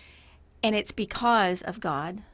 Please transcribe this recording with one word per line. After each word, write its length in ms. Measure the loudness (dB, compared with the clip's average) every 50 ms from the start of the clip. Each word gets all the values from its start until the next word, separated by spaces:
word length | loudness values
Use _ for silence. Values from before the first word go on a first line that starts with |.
| -20 -20 -20 -20 -20 -20 -20 -20 -20 -20 _ -2
And 120 | 0 2 2
it's 180 | 0 0 -2
because 680 | -4 -4 -4 -4 -4 0 2 4 4 4 4 2 2 -2
of 180 | -4 -6 -8 -6
God, 420 | -4 -4 -4 -2 -4 -6 -8 -10 -14 -18